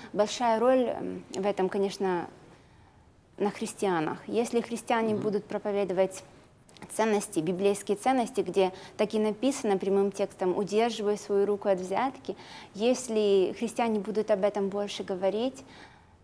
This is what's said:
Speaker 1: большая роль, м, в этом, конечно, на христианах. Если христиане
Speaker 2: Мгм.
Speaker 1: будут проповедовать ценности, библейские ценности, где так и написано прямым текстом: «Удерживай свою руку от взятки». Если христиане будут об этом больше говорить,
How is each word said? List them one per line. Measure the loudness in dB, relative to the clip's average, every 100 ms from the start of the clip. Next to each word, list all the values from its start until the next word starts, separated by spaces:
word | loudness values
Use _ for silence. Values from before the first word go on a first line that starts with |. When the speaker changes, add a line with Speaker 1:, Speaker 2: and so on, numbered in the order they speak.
| -6
Speaker 1:
большая | 0 0 2 2 4
роль, | 4 4 2
м, | -2 -6 -8 -10
в | -4 -2
этом, | 0 0
конечно, | 0 -2 0 0 0 -4 -12 -20 -20 -20 -20 -20 -20 -20 _ _ -2
на | -2
христианах. | -2 -8 -2 0 0 0 -4 -4
Если | -2 0 -2
христиане | -2 -6 -2 0 2
Speaker 2:
Мгм. | 0
Speaker 1:
будут | 0 -2 -4
проповедовать | -6 -2 -2 0 2 0 0 -18 -20 -20 _ -20 -20 -8
ценности, | 0 2 2 0 -2
библейские | -2 2 2 2 -2 0
ценности, | 2 2 0 -2
где | 0 2 2 0 -8 -2
так | 0
и | 2
написано | 0 0 0 0 2 2
прямым | 2 2 2
текстом: | 0 -4 -2 0 0
«Удерживай | 0 2 2 0 -2 -2
свою | 0 2 2
руку | 2 0
от | 0
взятки». | 0 -2 -2 -4 -10 -10 -12 -18 -14
Если | 0 2 2 0 2 4 4 4 0
христиане | -4 -2 0 0
будут | -2 -2 0
об | 2
этом | 2 0 -2
больше | -2 -4 -6
говорить, | -6 -2 0 0 -2 -6 -18 -20 -20 -20 _ _